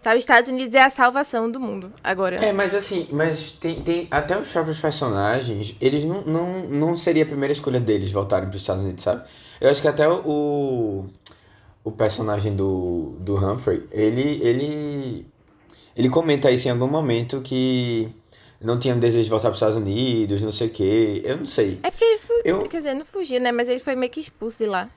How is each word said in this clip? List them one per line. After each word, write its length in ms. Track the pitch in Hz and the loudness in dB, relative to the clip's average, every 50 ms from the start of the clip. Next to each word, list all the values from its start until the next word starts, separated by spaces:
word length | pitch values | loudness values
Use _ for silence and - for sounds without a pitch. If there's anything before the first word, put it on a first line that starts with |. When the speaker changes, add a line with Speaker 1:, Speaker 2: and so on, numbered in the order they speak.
| _ | _
Speaker 1:
sabe, 160 | 226 226 247 | 4 2 2
Estados 300 | 233 - 269 233 240 269 | 4 6 6 6 6 4
Unidos 240 | 262 254 262 240 220 | -2 -4 -4 2 6
é 80 | 269 262 | 6 6
a 60 | 269 | 6
salvação 600 | 262 - 254 247 254 277 294 - - 233 226 226 | 6 4 2 4 4 2 -2 0 -2 -2 -2 -2
do 80 | 233 269 | -4 -4
mundo, 320 | 262 214 208 196 185 190 226 - - | -6 -6 -6 -8 -10 -14 -18 -8 -4
agora. 340 | - 190 185 190 180 175 | -4 -2 0 0 -2 0
Speaker 2:
É, 140 | 190 214 214 196 | 0 0 2 2
mas 200 | 196 202 185 190 | 2 0 0 0
assim, 320 | 202 196 - 202 175 160 151 | -2 -2 -2 -4 -4 -4 -4
mas 400 | 143 147 160 165 156 156 - - - | 0 0 0 0 0 -4 -8 -12 -14
tem, 280 | - - 165 170 - | -8 -6 -6 -6 -4
tem 260 | - - 170 175 170 - | -2 -2 -2 -2 -2 -2
até 260 | - 147 147 151 180 208 | -2 -2 0 0 -2 -4
os 80 | - - | -4 -4
próprios 280 | - 170 160 156 156 156 | -2 -2 -2 -2 -4 -2
personagens, 960 | - 151 147 - 147 123 104 98 101 104 113 127 123 123 110 101 104 104 - - | -2 -2 -2 0 -2 -2 0 0 0 0 0 0 -2 -4 -4 -4 -6 -8 -8 0
eles 240 | 123 131 139 147 147 | 0 2 2 2 -2
não, 160 | 160 175 202 | -2 -4 -4
não, 380 | - - 156 165 175 180 185 190 180 - | -4 -2 -2 0 -2 -2 -4 -6 -6 -4
não 280 | 143 143 151 165 170 | -2 0 0 0 0
seria 260 | 170 - 180 165 156 156 | 0 0 2 4 4 2
a 20 | |
primeira 260 | 156 151 139 139 139 147 | 2 0 -2 0 0 -2
escolha 260 | 147 - 139 127 127 | -2 -2 -2 0 0
deles 320 | 120 110 107 101 95 95 | 2 2 0 0 0 -2
voltarem 360 | 98 101 98 98 104 92 95 95 | -2 -2 0 0 0 0 0 -2
pros 120 | 98 98 | -8 -8
Estados 220 | - - 92 95 98 | -4 -4 -2 -2 -2
Unidos, 200 | 95 90 87 - | -4 -6 -4 -2
sabe? 200 | 90 90 123 - - - - - - - - | -2 -2 -2 -4 -16 -20 -20 -20 -20 -10 2
Eu 100 | - 135 | 4 4
acho 120 | 143 139 | 4 6
que 60 | 151 | 2
até 200 | 151 139 151 151 156 | 0 2 4 4 4
o, 960 | 175 185 - 151 147 147 147 147 143 143 139 135 131 120 113 107 101 98 95 98 - - _ - - - _ - - _ _ - _ _ _ | 4 2 0 -2 -2 0 0 0 0 0 0 0 0 0 0 -2 -2 -4 -8 -10 -14 -18 _ -20 -20 -20 _ -20 -20 _ _ -20 _ _ _
o 80 | 113 | -10
personagem 640 | 107 - 110 107 101 - 113 107 104 104 101 107 101 | -2 0 0 0 0 -2 -2 -2 -2 0 -2 -2 0
do, 600 | 98 98 98 92 92 90 87 87 85 80 67 - - | 0 0 0 0 0 -2 -2 -2 -2 -4 -6 -10 -10
do 160 | 92 95 101 | -4 -2 0
Humphrey, 460 | 98 98 95 104 127 - 107 90 80 - - | 2 2 0 0 0 0 0 0 0 -2 -6
ele, 480 | - 104 107 110 113 123 135 147 147 - - | -2 2 2 2 2 2 0 0 0 2 2
ele, 840 | 120 120 131 143 147 151 151 147 147 143 143 135 127 113 - - - _ _ _ _ _ _ _ _ - - - _ _ | 2 2 2 0 -2 -4 -4 -6 -6 -6 -6 -6 -6 -8 -10 -12 -16 _ _ _ _ _ _ _ _ -20 -20 -20 _ _
ele 140 | - 120 127 | 0 0 4
comenta 400 | 127 165 165 160 147 139 143 135 | 4 2 4 4 2 4 4 4
isso 160 | 123 123 127 | 4 4 2
em 40 | 131 | 0
algum 160 | 123 120 127 | 0 2 0
momento 520 | 131 147 160 156 131 117 117 120 120 - 135 | 0 0 0 2 2 0 0 0 -2 -6 -8
que 680 | 127 127 131 127 127 131 127 127 123 120 117 113 110 110 110 - _ _ - - _ - _ _ | -6 -4 -2 0 0 2 2 0 0 0 -2 -2 -2 -4 -8 -18 _ _ -20 -20 _ -20 _ _
não 200 | 104 113 123 120 | -4 -2 -2 0
tinha 160 | 127 135 123 | 0 0 0
desejo 280 | 120 117 120 117 117 113 | 2 2 4 4 4 2
de 60 | 107 | 2
voltar 200 | 113 110 110 117 | 0 2 2 0
pros 80 | 101 | 0
Estados 180 | - 117 107 107 | 2 0 2 2
Unidos, 640 | 113 104 98 98 113 127 131 120 113 107 98 101 101 | 0 -2 -2 -2 -2 0 0 0 0 0 0 0 -2
não 100 | 107 107 | -2 -4
sei 160 | 104 - 120 | -2 -2 -4
o 40 | 113 | -4
quê, 500 | 113 - 101 95 107 113 113 107 101 - - | -2 0 0 2 4 4 2 2 0 -4 -4
eu 140 | - 131 | -4 -4
não 80 | 165 - | -4 -6
sei. 340 | - - - 113 98 92 - - | -4 0 0 0 0 -2 -4 -6
Speaker 1:
É 80 | 359 | -6
porque 120 | - - 466 | -2 2 4
ele 140 | 453 440 427 | 4 4 2
fu-, 220 | - - 466 466 466 | 0 0 0 0 2
Speaker 2:
Eu 200 | - 359 392 427 | 2 0 0 -2
Speaker 1:
quer 140 | 427 - | -4 -6
dizer, 180 | 339 294 294 269 | -6 -4 -4 -6
não 100 | 277 311 | -6 -8
fugiu, 340 | - - 403 359 277 254 247 | -8 -8 -8 -6 -2 -2 0
né? 120 | 254 247 | 0 0
Mas 180 | 240 240 240 240 | 0 0 0 0
ele 100 | 247 254 | -2 -4
foi 160 | - 294 262 | -2 -4 -2
meio 160 | 254 254 247 | -2 -4 -4
que 80 | - 320 | -6 -10
expulso 380 | 311 - _ _ 214 233 214 | -14 -14 _ _ -10 -10 -4
de 80 | - 226 | -4 -4
lá. 240 | 214 196 180 190 240 - | -2 -2 -4 -4 -6 -14